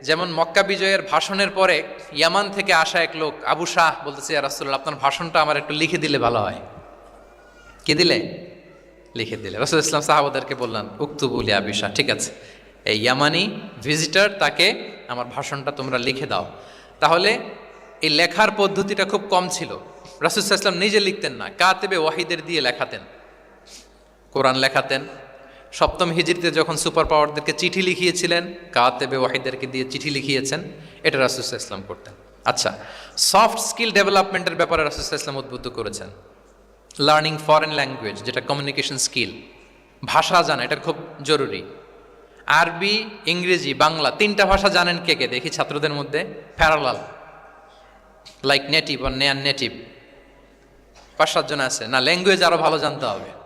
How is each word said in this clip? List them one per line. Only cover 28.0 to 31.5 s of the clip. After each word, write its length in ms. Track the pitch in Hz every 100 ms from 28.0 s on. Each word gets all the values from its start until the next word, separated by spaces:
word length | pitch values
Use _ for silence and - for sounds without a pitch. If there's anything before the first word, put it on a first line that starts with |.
| 180 170 180 170 180 - -
কাতেবে 460 | 131 127 - 131 135
ওয়াহিদেরকে 500 | 127 127 131 127 131
দিয়ে 180 | 127 131
চিঠি 180 | 135 147
লিখিয়েছেন, 500 | 139 139 135 135 156 - - - -
এটা 160 | 160 143
রাসূল 240 | 127 127
সাল্লাল্লাহু 400 | 117